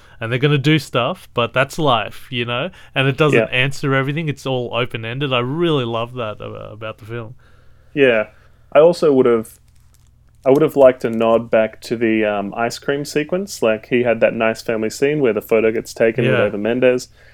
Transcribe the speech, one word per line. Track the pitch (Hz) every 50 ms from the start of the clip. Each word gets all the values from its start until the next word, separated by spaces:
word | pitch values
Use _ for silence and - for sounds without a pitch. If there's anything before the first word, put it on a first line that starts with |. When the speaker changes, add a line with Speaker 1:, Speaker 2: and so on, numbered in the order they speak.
| - - - -
Speaker 1:
and | 117 113
they're | 123 127
gonna | 139 147 147
do | 143 123 151 156 151
stuff, | - - - 127 117 139 185 - - - -
but | 123 117 110 -
that's | 131 135 135 -
life," | - 156 143 120 110 101 - - - - -
you | 127 120 120
know? | 117 120 123 151 185 - - - - -
And | 139 131
it | 139 131
doesn't | - 156 147 123 117
Speaker 2:
Yeah. | 110
Speaker 1:
answer | 110 120 127 127 143 139 - - 139 135
everything. | 135 131 139 143 165 165
It's | 147 - - -
all | 135 131 127 123 - -
open-ended. | 117 123 - - 117 113 113 120 135 147 135
I | 131 120
really | 120 127 143 165 175 170 151 139 123
love | 113 117 113 117 120 127
that | 127 113 107 104 104
about, | 110 113 107 104 104 101 107
about | 107 110 110 110
the | - 104
film. | 107 117 120 113 - 127 - - _ - - - - - - _ - -
Speaker 2:
Yeah. | 147 139 127 117 110 107 - - _ _ - - _ - _ -
I | 143
also | 156 175 170 - 175 151 139
would've, | 131 123 123 117 113 113 - - _ _ _ _ - - _ _ _ _ _ _ _ _ _ _ _ -
I | 135
would've | 135 147 156 147 -
liked | 139 135 131 127 - -
a | 117
nod | 113 113 113 113 113 113 117 117
back | - 113 110 110 - -
to | - - 120
the, | 113 120 110 110 110 107
um, | 104 104 101 101 101 90
ice | 113 117 120 - -
cream | - - 139 143 143
sequence. | - - 151 151 151 180 185 202 - - -
Like, | 123 113 110 107 - -
he | 131 120
had | 120 120 113 113
that | 113 110 113
nice | 113 113 113 113 - -
family | - 117 110 110 110
scene | - - 139 143 151 151
where | 135 117 104
the | 107
photo | - - 117 110 110 113
gets | 113 113 - - -
taken | - 117 117 117 131 127
with | 131 127
Speaker 1:
Yeah. | 120 113
Speaker 2:
Eva | 104 107
Mendes, | 101 104 113 120 127 131 127 123 127 - - - _ - -